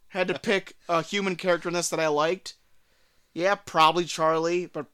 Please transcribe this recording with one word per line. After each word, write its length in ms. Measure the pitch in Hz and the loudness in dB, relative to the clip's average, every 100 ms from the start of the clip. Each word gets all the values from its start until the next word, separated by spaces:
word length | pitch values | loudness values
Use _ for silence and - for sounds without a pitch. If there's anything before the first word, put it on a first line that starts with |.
| - | -10
had 200 | 190 185 | -4 0
to 100 | 175 | 0
pick 380 | - 196 - - - | 0 -2 -2 -12 -2
a 140 | 170 | -2
human 320 | 160 202 196 | -2 -4 -2
character 340 | 170 185 170 180 | -2 0 0 0
in 60 | |
this 140 | 175 165 | -4 -2
that 100 | 160 | -2
I 100 | 160 | 0
liked. 460 | 147 160 190 - - _ _ _ _ _ _ _ | 2 0 -2 -8 -18 _ _ _ _ _ _ _
Yeah, 220 | 160 185 | -4 -2
probably 500 | 202 - 165 160 165 | -2 0 4 6 4
Charlie, 600 | 165 - 160 160 165 175 175 | -2 0 0 0 0 -2 -4
but 200 | 156 139 | -10 -12